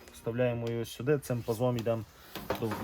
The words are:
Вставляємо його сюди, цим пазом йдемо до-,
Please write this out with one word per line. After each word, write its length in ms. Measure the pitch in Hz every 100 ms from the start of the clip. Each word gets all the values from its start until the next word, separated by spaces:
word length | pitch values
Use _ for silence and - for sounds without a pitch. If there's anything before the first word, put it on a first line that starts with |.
| -
Вставляємо 580 | - 117 113 123 120 117
його 140 | 117
сюди, 340 | 113 - 120 147
цим 240 | - 120
пазом 340 | 113 110 127 120
йдемо 280 | 107 113 104 - - - - -
до-, 120 | 113 101